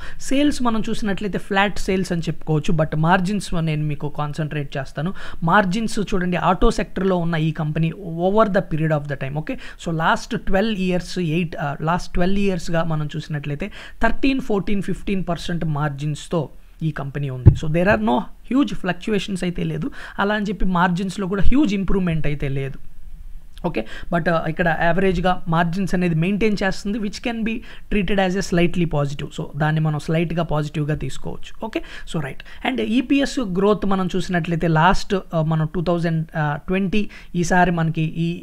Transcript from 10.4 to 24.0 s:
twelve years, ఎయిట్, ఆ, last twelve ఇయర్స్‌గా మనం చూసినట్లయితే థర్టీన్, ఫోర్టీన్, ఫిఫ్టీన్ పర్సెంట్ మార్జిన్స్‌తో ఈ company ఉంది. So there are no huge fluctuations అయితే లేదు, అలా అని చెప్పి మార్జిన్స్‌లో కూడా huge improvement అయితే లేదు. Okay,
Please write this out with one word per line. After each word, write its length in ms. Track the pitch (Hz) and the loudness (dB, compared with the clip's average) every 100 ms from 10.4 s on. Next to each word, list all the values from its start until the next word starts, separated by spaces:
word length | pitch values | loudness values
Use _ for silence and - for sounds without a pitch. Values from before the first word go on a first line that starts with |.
| - | 2
twelve 320 | 196 226 196 | 2 2 0
years, 400 | 185 175 170 185 | 0 0 -2 -4
ఎయిట్, 360 | 170 165 165 - | -2 0 -2 -4
ఆ, 200 | 147 139 | -6 -4
last 320 | 156 175 - | -2 -2 0
twelve 260 | 180 180 196 | 2 4 4
ఇయర్స్‌గా 440 | 202 180 - 165 | 2 0 0 0
మనం 260 | 165 156 151 156 | 0 -2 -4 -6
చూసినట్లయితే 560 | - 151 147 143 202 - - - | -6 -6 -6 -6 -6 -10 -12 0
థర్టీన్, 400 | 226 - 269 269 | 2 4 2 2
ఫోర్టీన్, 400 | 240 202 190 202 | 0 0 2 0
ఫిఫ్టీన్ 420 | 190 180 - 196 175 | 0 -4 -2 -2 -2
పర్సెంట్ 360 | 165 - 170 160 | -4 -4 -4 -2
మార్జిన్స్‌తో 840 | 143 151 135 151 147 - 175 131 - - - | -2 -2 -2 -6 -6 -4 -4 -4 -10 -18 -6
ఈ 80 | 160 | -6
company 380 | 151 143 147 143 | -4 -8 -6 -6
ఉంది. 200 | 127 131 | 4 6
So 160 | - 160 165 | 6 0 2
there 120 | 185 | 4
are 100 | 220 214 | 4 2
no 80 | 240 185 - - | 0 -2 -12 -2
huge 220 | 254 302 180 | 0 0 -2
fluctuations 580 | 180 170 - 202 208 185 | -4 -4 -2 -2 -2 -4
అయితే 200 | 180 180 | -4 -2
లేదు, 280 | 165 156 262 - - - | -4 -4 -6 -8 -12 -4
అలా 160 | 202 214 | -2 0
అని 100 | 208 | -2
చెప్పి 160 | 185 190 | 0 2
మార్జిన్స్‌లో 600 | 180 185 175 190 202 185 | 4 2 0 -4 -4 -4
కూడా 140 | 196 | 8
huge 320 | - 254 269 | 10 10 6
improvement 540 | 202 185 202 180 160 147 | 0 2 2 2 2 0
అయితే 200 | 147 143 | 0 -2
లేదు. 320 | 139 135 - - - - - - - - - 180 | -4 -4 -6 -8 -8 -10 -10 -10 -12 -12 -6 -4
Okay, 200 | 226 - - | -4 -6 -8